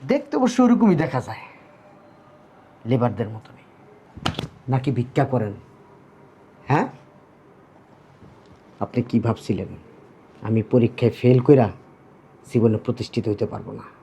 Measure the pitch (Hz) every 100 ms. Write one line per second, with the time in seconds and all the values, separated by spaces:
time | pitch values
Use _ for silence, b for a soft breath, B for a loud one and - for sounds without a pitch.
0 | - 277 - 302 247 - 247 233 220 165
1 | 156 131 - - - - - - - -
2 | - - - - - - - - 113 127
3 | 120 98 107 110 - - - _ - -
4 | - - - - - - - 131 131 127
5 | 120 - 131 123 107 98 - - - -
6 | - - - - - - - 143 247 -
7 | - - _ _ - - - - _ -
8 | - - - - - - - - 101 -
9 | 120 120 113 110 - 98 82 - - -
10 | - - - - 104 110 104 127 117 -
11 | 117 - 123 123 123 139 110 - - -
12 | - - - - - 123 113 107 - 120
13 | 110 - 110 104 104 107 98 98 - -